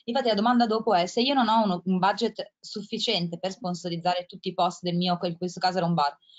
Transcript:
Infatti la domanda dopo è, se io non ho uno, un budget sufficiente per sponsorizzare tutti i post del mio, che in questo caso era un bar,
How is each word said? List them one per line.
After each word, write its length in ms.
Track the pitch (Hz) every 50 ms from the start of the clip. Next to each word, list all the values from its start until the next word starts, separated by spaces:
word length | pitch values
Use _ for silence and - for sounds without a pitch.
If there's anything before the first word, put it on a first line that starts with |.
| _
Infatti 240 | - 240 269 247 240
la 60 | 214
domanda 320 | 202 220 240 247 240 240
dopo 280 | 226 214 226 226 233 202
è, 120 | 175 175
se 140 | 185 - 240
io 140 | 247 269 285
non 140 | 262 233 214
ho 140 | 220 226
uno, 200 | 220 196 180 175 -
un 140 | 185 185 180
budget 560 | 175 196 208 202 233 214 - - - - _ _
sufficiente 800 | - - - 214 202 - 226 220 214 240 214 175 175 170 170 170
per 140 | - 190
sponsorizzare 720 | 190 - - 180 180 170 - 175 170 170 165 180 180 180 175
tutti 220 | - - 185 - 185
i 60 | 180
post 280 | - 175 180 180 -
del 140 | - 180 175
mio, 220 | 175 180 180 175 170
che 100 | - 180
in 80 | 165
questo 240 | - 180 180 175 175
caso 160 | 180 185 180
era 100 | 185 170
un 80 | 170 170
bar, 220 | 160 143 143 - - _ _ _